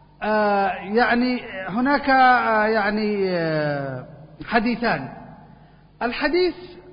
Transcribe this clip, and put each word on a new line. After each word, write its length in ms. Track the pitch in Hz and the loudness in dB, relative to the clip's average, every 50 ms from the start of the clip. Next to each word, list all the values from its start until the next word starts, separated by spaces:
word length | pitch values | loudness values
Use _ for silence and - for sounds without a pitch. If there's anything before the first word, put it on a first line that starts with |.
| - - - - - | -20 -20 -14 -8 -4
آه، 440 | 214 220 214 214 208 202 196 196 | -2 0 2 2 2 2 2 0
يعني 760 | 190 185 185 180 190 208 233 240 214 233 240 247 254 247 233 - 220 202 190 190 | 0 -2 -4 -6 -2 0 2 2 2 2 2 2 0 -2 -4 -6 -10 -10 -10 -8
هناك، 420 | 185 180 240 254 277 285 269 285 269 | -6 -4 -2 0 2 2 2 2 4
آه، 560 | 262 262 254 254 247 233 226 226 220 214 214 | 4 6 6 6 6 4 4 2 2 2 2
يعني، 640 | 220 226 220 196 208 208 214 214 208 208 196 190 185 | 2 2 2 0 0 0 0 0 0 0 0 0 0
آه، 760 | 180 170 165 160 156 151 151 147 143 139 139 135 131 127 131 - - - - - - - 151 | 0 0 0 0 0 0 0 -2 -2 -4 -4 -6 -8 -10 -12 -14 -18 -20 -20 -20 -18 -16 -6
حديثان. 640 | - 214 240 208 247 233 - 240 220 175 143 131 - - - - - - - - - - - - - - - - - - - | -2 0 0 2 0 -2 0 0 -2 -2 -2 -4 -8 -12 -16 -18 -20 -20 -20 -20 -20 -20 -20 -20 -20 -20 -20 -20 -20 -8 -6
الحديث 540 | 226 240 240 - 277 302 320 359 359 339 302 - - - - - - - | -4 -4 -2 -2 -2 0 2 2 2 0 -2 -4 -12 -18 -20 -20 -20 -20